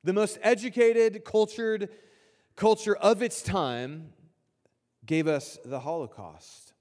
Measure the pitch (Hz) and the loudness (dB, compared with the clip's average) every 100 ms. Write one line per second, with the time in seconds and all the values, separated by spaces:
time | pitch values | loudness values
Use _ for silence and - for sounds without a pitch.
0 | 160 196 214 - 208 233 240 233 233 233 | 0 0 0 0 0 2 0 4 4 6
1 | 226 208 - 214 214 - 226 220 190 - | 2 0 -2 0 0 -2 -4 -4 -6 -12
2 | _ _ _ _ _ - 214 214 208 - | _ _ _ _ _ 0 2 2 0 2
3 | 190 220 233 - - 185 143 120 127 156 | 2 2 0 -4 -4 -2 -2 -4 -8 -12
4 | 160 _ _ _ _ _ _ _ _ _ | -18 _ _ _ _ _ _ _ _ _
5 | - 160 156 147 - - 123 131 131 170 | -4 -2 0 -2 -4 -18 -12 -10 -8 -8
6 | 123 - 90 78 - - - _ | -8 -12 -18 -18 -20 -20 -20 _